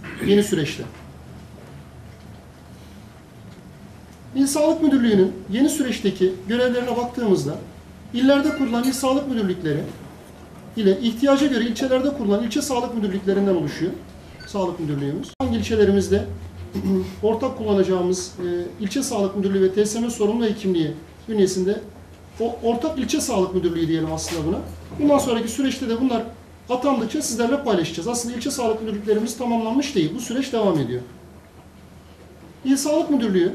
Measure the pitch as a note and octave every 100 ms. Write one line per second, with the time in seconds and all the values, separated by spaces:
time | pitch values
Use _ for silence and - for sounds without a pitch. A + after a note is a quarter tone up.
0 | - - F#3+ G#3 G3+ E3 C#3+ - A#2 -
1 | - - - - - - - - - -
2 | - - - - - - - - - -
3 | - - - - - - - - - -
4 | - - - C4+ C#4 D4+ D4+ D#4+ D4+ C4
5 | A#3 G3 F#3 - - G#3+ D4 - B3+ G3+
6 | G3 - F#3 - G3 A#3+ B3 A#3+ B3 A3+
7 | A#3+ - A3+ E3+ C#3 - - - - -
8 | - A#3+ C4+ C#4+ D4+ - B3 A#3+ B3+ C4
9 | C4 C#4 C#4 A#3 F#3+ F3 D#3+ D3 - -
10 | - - - - - - - A3+ G3 G3
11 | A#3 - C#4 C#4 C#4+ A#3+ A#3 - C4+ B3+
12 | C#4+ - G3+ G3+ A#3 D4+ C#4 A#3+ B3 A#3
13 | G3+ G3 G3 G3 G3 F3+ D3 - E3 -
14 | - - - - - G3+ F3+ F3 D3+ C#3+
15 | C#3 D#3+ - - C4 A3+ G3+ A3 G3 G3
16 | F#3 G3 A#3+ - - - - F#3+ F#3+ F#3+
17 | F#3 - G#3 A3+ B3+ - G#3+ G3 F3+ F#3
18 | F3+ F#3 - - F3 F3 F3 - G3+ C#4
19 | - A3+ G3 G3+ G3 G3 F#3 G3+ G#3 A3+
20 | A#3 - G#3 A#3 A3 G3 F#3+ E3+ D3+ -
21 | - - - G#3+ F#3 F#3+ F#3 G#3+ - -
22 | - - - - A3+ - A3+ A#3 D#4+ C4+
23 | A#3+ D#4 - G#3+ F#3 F#3 E3+ E3+ D#3+ D#3+
24 | D#3+ D#3+ - E3+ D3+ A#3+ - - - -
25 | D4 C#4+ C4 A3+ A3+ - C4+ - A#3+ A#3
26 | C4 A#3 A3+ - - - - B3+ C#4+ A#3+
27 | A3 D#4 C#4+ A3+ A#3+ C#4+ B3 F#3 D#3 -
28 | F#3+ A#3 A#3 A#3+ C#4+ C4 A3+ G#3+ A3 G3+
29 | G#3 G#3+ A#3 - A#3+ A#3 A3 C4 C#4+ G3
30 | D3+ - - A#3+ C4 A3+ G3+ D#3+ A#2 B2
31 | - - - - - - - - - -
32 | - - - - - - C4 C4+ D4+ D#4
33 | E4 C#4 A3 F#3 F3+